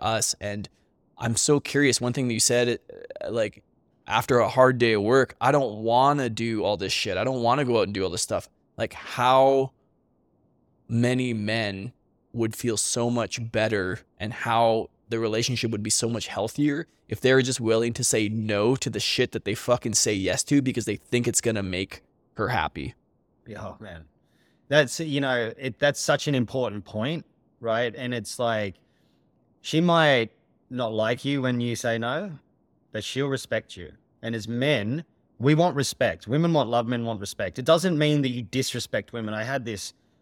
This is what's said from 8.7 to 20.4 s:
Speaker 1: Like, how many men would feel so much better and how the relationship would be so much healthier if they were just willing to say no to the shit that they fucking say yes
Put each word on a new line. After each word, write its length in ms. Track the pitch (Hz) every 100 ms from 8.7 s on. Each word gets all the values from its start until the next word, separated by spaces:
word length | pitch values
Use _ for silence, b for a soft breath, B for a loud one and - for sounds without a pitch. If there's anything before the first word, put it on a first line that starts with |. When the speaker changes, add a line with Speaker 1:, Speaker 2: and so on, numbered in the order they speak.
| -
Speaker 1:
Like, 160 | 113
how 800 | - - - 123 131 135 135 135 _ _ _ _ _ _ _ _ _ _ _ -
many 460 | 117 120 127 127
men 600 | 110 107 113 104 98 123 - _ _ _
would 220 | 117 113
feel 220 | - 120 104
so 320 | - 120 120
much 400 | 120 104 - 113
better 500 | 110 110 104 92 90 - -
and 140 | 104
how 580 | - 120 117 117 113 - _ -
the 100 | 113
relationship 520 | 113 110 120 117 117
would 120 | 107
be 80 | 107
so 180 | - 113
much 180 | 113 -
healthier 600 | 101 110 - 147 143 - _ -
if 120 | -
they 120 | 127
were 100 | 131
just 180 | 127 123
willing 340 | 110 113 117
to 100 | 113
say 240 | 120 113 104
no 480 | 113 107 104 110 135
to 140 | 123
the 100 | 107
shit 320 | - - 123
that 120 | 113
they 100 | 101
fucking 400 | 101 - 120 117
say 180 | 101 117
yes 320 | 101 90 92